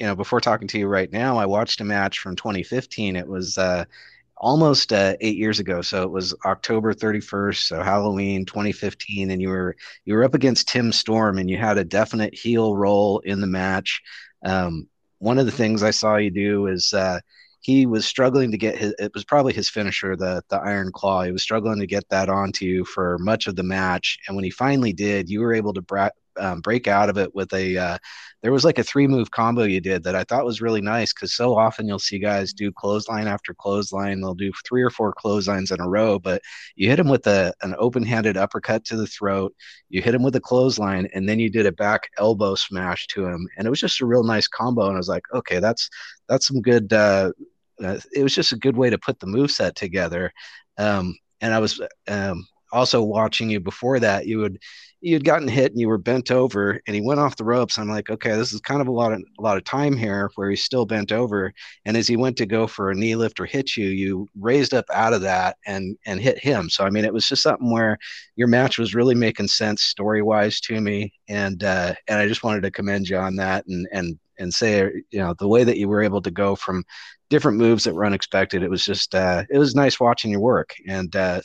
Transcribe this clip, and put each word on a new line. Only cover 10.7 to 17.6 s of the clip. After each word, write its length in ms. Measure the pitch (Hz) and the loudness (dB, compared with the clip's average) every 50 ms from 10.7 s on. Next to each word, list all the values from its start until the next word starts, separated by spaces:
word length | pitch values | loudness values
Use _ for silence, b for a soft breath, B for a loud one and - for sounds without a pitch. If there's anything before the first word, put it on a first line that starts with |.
| - 123 120 113 | 0 0 0 2
Storm, 480 | 107 - - - 110 113 110 107 95 95 | 0 0 0 2 2 2 4 2 2 0
and 100 | 92 90 | 0 -2
you 100 | 92 98 | -2 0
had 200 | 113 107 104 104 | 0 2 2 2
a 60 | 92 | 0
definite 500 | 85 - 98 131 - - 113 107 - - | 0 0 0 0 0 0 -2 -2 -2 -4
heel 420 | - - 113 117 113 113 110 101 | -6 -2 0 2 2 2 2 2
role 440 | 101 101 101 101 101 104 104 98 - | 2 2 4 4 4 4 4 2 0
in 200 | - 92 101 98 | -2 -2 -2 -2
the 60 | 101 | -2
match. 560 | 95 92 92 92 95 95 95 95 - - - B B B B B B B _ - | -2 0 0 0 0 -2 -2 -2 -4 -6 -6 B B B B B B B _ -4
Um, 440 | 92 95 95 90 87 82 80 71 - _ _ _ _ _ _ | -2 0 0 0 -2 -4 -6 -8 -12 _ _ _ _ _ _
one 200 | 95 107 123 131 | 0 2 4 4
of 80 | 135 | 4
the 60 | 113 - | 2 2
things 320 | - 113 110 110 107 104 | 0 2 2 2 2 2
I 80 | 110 104 | 2 2
saw 240 | - - 107 107 | 2 2 2 2
you 160 | 104 104 101 87 | 2 2 0 0
do 340 | 101 101 104 104 101 101 | 0 0 0 0 0 0
is, 260 | 95 92 90 - - 107 | 0 -2 -2 -2 0 0
uh, 280 | 98 95 92 90 87 - b b b b b b b | 0 0 0 -2 -4 -8 b b b b b b b